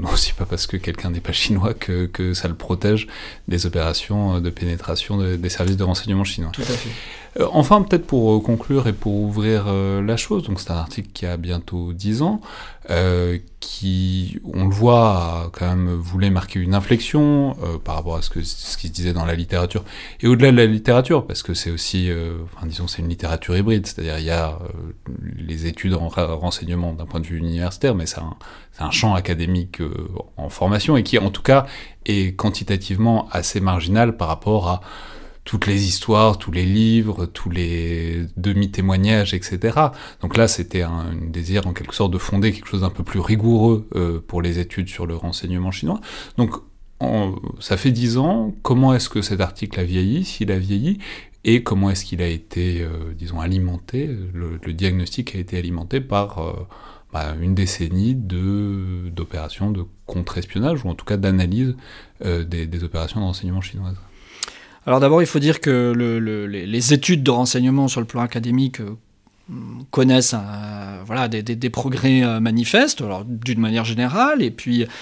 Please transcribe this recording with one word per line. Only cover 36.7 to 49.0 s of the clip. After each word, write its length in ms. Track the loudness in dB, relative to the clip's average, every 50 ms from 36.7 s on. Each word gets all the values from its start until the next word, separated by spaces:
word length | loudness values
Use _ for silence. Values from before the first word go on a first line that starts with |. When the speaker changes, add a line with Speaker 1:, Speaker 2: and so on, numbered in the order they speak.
| 4 4 6 6 6 4 4 2 0 -2 -4
Speaker 1:
tous 240 | -6 -6 -6 -6 -4
les 800 | -2 -2 -2 -2 -2 -2 -2 -2 -2 -2 -2 -2 -2 -4 -4 -4 -6
demi-témoignages, 960 | -2 0 2 2 2 2 2 0 0 2 2 4 4 4 4 4 4 2 2 -2
et 80 | -4
cetera. 500 | -4 -4 -4 -2 0 2 4 4 2 2 0 -4 -14 -18 -10 -8
Donc 160 | -4 0 4
là, 100 | 4 6
c'était 360 | 6 4 0 -2 -2 -2 -2 -2
un, 80 | -2
un 380 | -2 -4 -4 -4 -6 -6 -6 -4
désir, 360 | -4 -4 -2 0 0 0 0
en 60 | 0 -2
quelque 220 | -4 -6 -6 -2
sorte, 160 | 0 0 0
de 80 | 0 0
fonder 320 | -2 0 2 2 2 2
quelque 160 | 0 -2 -6
chose 140 | -6 -2 -2
d'un 80 | -2 -2
peu 140 | -2 -4 -6
plus 160 | -4 -2 -2
rigoureux, 680 | 0 2 2 2 4 4 6 6 6 6 4 4 0 -2 -2
euh, 240 | -2 0 0 -2 -4 -6
pour 160 | -4 -4 -2
les 180 | 0 0 0 -2
études 280 | -2 -2 -4 -4 -6
sur 180 | -4 -6 -6 -6
le 100 | -6 -4
renseignement 560 | -4 -6 -6 -6 -6 -4 -4 -2 -2 -2 -2
chinois. 280 | -4 -2 -2 -2 -2 -4 -6 -10 -14 -14 -14 -6 -2
Donc, 180 | 0 0 0 0 -6 -12 -16 -20 -20 -20 -20 -8 -4
en, 340 | -2 0 0 0 0 -2 -4 -6 -8 -10 -10 -10
ça 180 | -4 -4 -2
fait 140 | 0 2 2
dix 260 | 2 2 2 2 2
ans. 360 | 2 2 2 2 0 -2 -4 -6 -4
Comment 320 | 0 2 4 6 6 6 6
est-ce 160 | 4